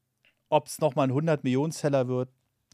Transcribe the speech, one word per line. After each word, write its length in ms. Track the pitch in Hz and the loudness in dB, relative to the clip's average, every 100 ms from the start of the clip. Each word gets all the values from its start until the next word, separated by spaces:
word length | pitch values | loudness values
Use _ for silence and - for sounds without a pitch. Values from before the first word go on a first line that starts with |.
| _ _ _ _ - | _ _ _ _ 0
Ob's 300 | 151 - - | 0 0 -2
nochmal 280 | 156 147 135 | -2 0 0
ein 60 | |
hundert 300 | 131 165 147 | 0 0 0
Millionen 280 | 131 127 156 | 0 0 -2
Seller 360 | - 151 139 123 | -2 0 0 0
wird, 220 | 127 127 _ _ _ _ | -2 -4 _ _ _ _